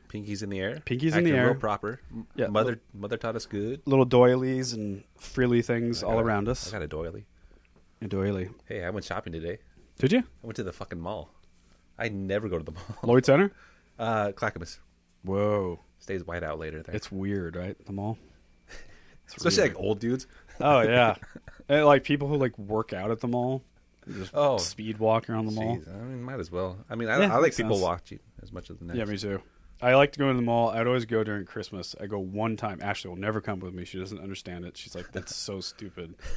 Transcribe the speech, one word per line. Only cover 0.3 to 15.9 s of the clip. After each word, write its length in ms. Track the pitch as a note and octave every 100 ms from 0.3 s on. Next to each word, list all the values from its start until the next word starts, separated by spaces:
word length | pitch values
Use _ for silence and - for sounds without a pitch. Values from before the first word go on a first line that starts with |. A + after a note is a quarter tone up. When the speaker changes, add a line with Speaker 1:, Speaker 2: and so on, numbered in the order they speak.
| G2
Speaker 1:
in 60 | G#2
the 100 | G2
air. 220 | G2 D3+ -
Speaker 2:
Pinkies 280 | B2 D#3+
in 100 | D#3+
the 60 | E3+
Speaker 1:
Acting 40 |
Speaker 2:
air. 120 | C3+ B2
Speaker 1:
real 40 | B2+
proper. 440 | G#2+ G#2 G#2 B2 -
M-, 160 | A2+ -
Speaker 2:
Yeah, 120 | - G#2
Speaker 1:
mother, 240 | G#2 A#2+
Speaker 2:
li- 80 | A2+ _
Speaker 1:
mother 240 | G2+ G2+ A#2
taught 180 | A#2 A2
us 80 | -
good. 360 | G#2 G#2+ C#3
Speaker 2:
little 220 | - C3+ B2+
doilies 680 | B2 B2+ B2+ C3 C3 B2
and 320 | A#2 G#2 G2 - -
frilly 420 | - - B2 A#2+
things 400 | A#2 A#2 A#2+ A#2
Speaker 1:
I 40 | -
Speaker 2:
all 80 |
Speaker 1:
got 60 | A2+
a, 40 |
Speaker 2:
around 240 | A2+ G#2 G#2
us. 180 | B2+ -
Speaker 1:
I 40 |
got 100 | G#2+
a 60 | D2+
doily. 380 | D#2 E2 G2+ G#2 _ - - _ _ _ -
Speaker 2:
A 80 | G2+
doily. 400 | G2 G2+ F#2+ F#2+ -
Speaker 1:
Hey, 180 | - A2
I 80 | F2
went 140 | G2+
shopping 280 | - F#2 F2+
today. 240 | E2 E2 G2+ - - - -
Speaker 2:
Did 120 | C3+
you? 80 | A#3+
Speaker 1:
I 260 | A#3+ - A2+
went 100 | A2
to 60 |
the 80 | F#2+
fucking 260 | - - F2
mall. 300 | E2+ G#2 D2 _ - _ _ _ _ -
I 100 | A#2
never 400 | G2+ F#2+ G2+ G#2+
go 80 | E2+
to 60 |
the 80 | D#2
mall. 100 | D#2 - -
Speaker 2:
Lloyd 240 | A2+ B2+ C3
Center? 260 | C#3+ G3 - - _ _ -
Speaker 1:
Uh, 340 | A#2 A2+ G#2
Clackamas. 480 | G2 A2 F2 E2+ - - _ _ _
Speaker 2:
Whoa. 580 | F#2 G2 G#2 G#2 F#2 E2+ _